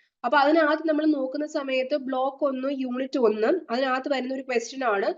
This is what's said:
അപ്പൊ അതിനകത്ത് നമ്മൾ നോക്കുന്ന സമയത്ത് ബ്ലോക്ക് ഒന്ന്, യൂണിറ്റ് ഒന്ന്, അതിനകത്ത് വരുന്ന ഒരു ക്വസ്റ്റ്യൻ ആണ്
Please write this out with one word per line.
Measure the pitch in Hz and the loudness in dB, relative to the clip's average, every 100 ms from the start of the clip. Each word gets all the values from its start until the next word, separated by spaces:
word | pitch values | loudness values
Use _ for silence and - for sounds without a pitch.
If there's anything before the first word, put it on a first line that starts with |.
| _ _ | _ _
അപ്പൊ | 247 294 | 2 4
അതിനകത്ത് | 285 330 302 311 320 | 6 6 4 2 0
നമ്മൾ | 302 311 | 2 2
നോക്കുന്ന | 285 262 294 302 | 2 -2 -4 -6
സമയത്ത് | 311 269 262 254 294 | -6 -2 -2 -2 -4
ബ്ലോക്ക് | 262 262 269 277 | -2 -2 -2 0
ഒന്ന്, | 285 262 277 | -2 -2 -4
യൂണിറ്റ് | 269 254 247 262 277 | -4 -4 -4 -2 2
ഒന്ന്, | 220 214 233 349 - | 2 2 0 0 -2
അതിനകത്ത് | 240 269 262 285 | -2 -2 -2 -2
വരുന്ന | 262 254 | -2 -4
ഒരു | 262 | -6
ക്വസ്റ്റ്യൻ | 262 233 226 269 | -4 -4 -4 -4
ആണ് | 247 196 269 | -2 0 -2